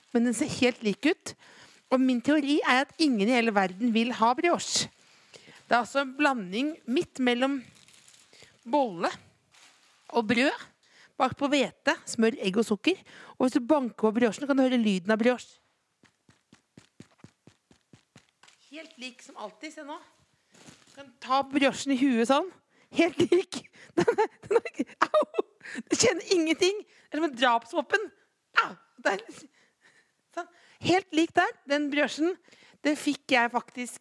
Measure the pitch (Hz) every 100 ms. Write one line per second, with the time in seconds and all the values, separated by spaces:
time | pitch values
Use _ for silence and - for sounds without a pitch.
0 | _ 240 247 233 302 - 254 - 214 180
1 | 294 - - - - - - _ _ 254
2 | 262 240 254 302 277 302 - 254 285 -
3 | 311 220 208 247 226 202 185 185 247 220
4 | 233 220 226 254 349 240 - - - -
5 | _ _ _ - - - - 233 214 269
6 | 269 277 294 247 180 208 294 330 - 285
7 | 349 - 247 240 269 277 - - - -
8 | - - _ - - _ 233 285 247 170
9 | 277 - - _ _ _ - _ _ _
10 | - 233 214 240 285 480 - _ _ _
11 | - - 262 - 277 277 202 - 277 330
12 | - - 226 254 196 208 220 202 302 381
13 | - - - - 254 277 233 302 240 -
14 | 220 214 233 - 277 269 254 247 214 185
15 | 185 220 240 240 - _ _ _ _ _
16 | _ _ _ _ _ _ _ - - -
17 | - _ - _ _ _ _ _ _ -
18 | _ - _ _ - _ _ 302 311 -
19 | 254 - - - 208 - 302 311 285 339
20 | - _ _ _ _ - - - _ 277
21 | 277 _ 233 269 269 277 269 - 277 254
22 | 277 226 233 277 370 - _ _ _ -
23 | 330 - 359 359 - - - - - -
24 | 392 403 440 - - 453 - - - -
25 | - 622 - - - _ - - - -
26 | 466 370 - 359 320 - 359 415 - _
27 | _ 294 330 233 254 233 - 339 254 403
28 | 370 - _ _ _ - - 180 _ -
29 | - 196 - - - _ _ _ _ _
30 | _ _ _ 339 349 _ _ _ - 370
31 | - 302 330 349 392 - 277 285 294 285
32 | 269 - 330 359 _ - - _ 285 294
33 | 294 262 - 254 233 240 - 254 247 -